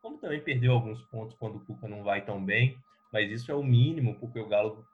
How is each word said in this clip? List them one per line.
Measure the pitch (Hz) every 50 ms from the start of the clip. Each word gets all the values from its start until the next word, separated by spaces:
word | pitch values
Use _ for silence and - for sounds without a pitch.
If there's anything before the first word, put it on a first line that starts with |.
como | _ 226 294 -
também | - 185 147 151
perdeu | 147 160 143 127 120 127 127
alguns | 123 117 110 110 113 -
pontos | _ - 113 110 110 -
quando | _ 117 110 101
o | 104
Cuca | - - 120 - - 107
não | 104 104 101
vai | 104 101 101 101
tão | - 104 98 95
bem, | 95 101 113 123 131 135 - _ _ _ _ _ _ -
mas | 107 107 101 107
isso | 113 120 -
é | 147
o | 143 143
mínimo, | 135 123 120 123 147 165 165 131 117 - -
porque | - 120 - 117
o | 110 104
Galo | 104 104 107 110 107 - 113 _